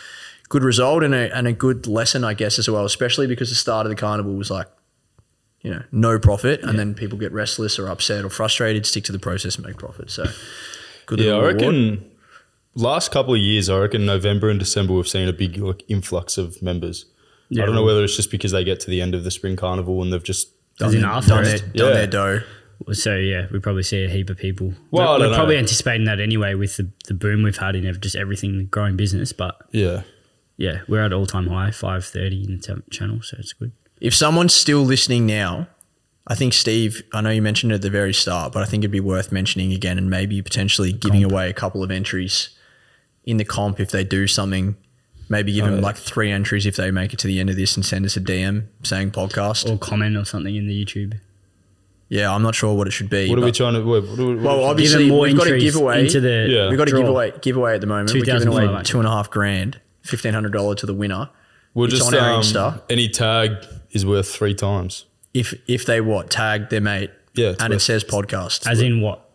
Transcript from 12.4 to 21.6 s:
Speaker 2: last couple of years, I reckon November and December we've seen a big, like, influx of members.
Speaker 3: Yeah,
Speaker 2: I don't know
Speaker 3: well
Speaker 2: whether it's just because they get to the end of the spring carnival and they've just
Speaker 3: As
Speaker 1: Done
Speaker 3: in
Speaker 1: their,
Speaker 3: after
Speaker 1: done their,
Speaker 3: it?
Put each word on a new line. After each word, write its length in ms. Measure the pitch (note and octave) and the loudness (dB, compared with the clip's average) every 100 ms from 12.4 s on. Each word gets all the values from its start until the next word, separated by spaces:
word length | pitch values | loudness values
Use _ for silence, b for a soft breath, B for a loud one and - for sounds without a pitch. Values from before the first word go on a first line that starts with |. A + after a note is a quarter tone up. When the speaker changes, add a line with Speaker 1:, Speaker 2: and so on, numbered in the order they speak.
| b b _ | b b _
Speaker 2:
last 360 | A#2+ A#2 D#3+ - | -2 0 0 0
couple 220 | C#3 B2+ | 0 2
of 60 | A2+ | 2
years, 280 | G2+ G#2+ F#2 | 4 2 2
I 80 | F#2+ | 2
reckon 260 | G2+ G#2+ | 2 2
November 460 | G2+ G2 G2+ G#2 G#2+ | 2 2 2 2 2
and 80 | G2+ | 2
December 340 | F#2 G#2 F#2+ | 0 0 2
we've 160 | F#2 F2 | 2 0
seen 180 | F#2+ F#2 | 0 -2
a 60 | |
big, 240 | E2+ F#2+ F2+ | 0 -4 -2
like, 280 | G2 F#2 - | -6 -6 -4
influx 480 | G2+ - F2 - - | -4 -2 -4 -4 -4
of 240 | F2 - | -6 -6
members. 440 | F2+ F2 E2+ F2 - b b b b | -4 -4 -4 -8 -14 b b b b
Speaker 3:
Yeah, 140 | A#2 | -2
Speaker 2:
I 40 | G#2 | 0
don't 80 | |
know 80 | A2+ | 2
Speaker 3:
well 120 | A2 | 4
Speaker 2:
whether 100 | G#2 | 4
it's 100 | G2+ - | 2 0
just 140 | G2+ | -2
because 220 | G2 G2+ | -2 -2
they 100 | F#2 | 0
get 160 | F2+ F#2 | 0 -4
to 100 | - | -4
the 100 | F#2 | -2
end 140 | F2+ | -2
of 100 | F2+ | -2
the 60 | F2+ | -4
spring 260 | - G2 F#2 | -6 -6 -4
carnival 460 | F#2 F#2 F2+ F#2 | -4 -2 -2 -2
and 100 | F2+ | -2
they've 100 | F2+ | -4
just 260 | - F#2+ - _ _ - | -4 -6 -6 _ _ -4
Speaker 3:
As 100 | G#2+ | 0
Speaker 1:
Done 20 | A2 | 2
Speaker 3:
in 40 | |
Speaker 1:
their, 80 | G2+ | 2
Speaker 3:
after 180 | A#2+ - | 4 6
Speaker 1:
done 140 | G#2+ | 6
their, 120 | G#2 | 4
Speaker 3:
it? 160 | G#2+ | 0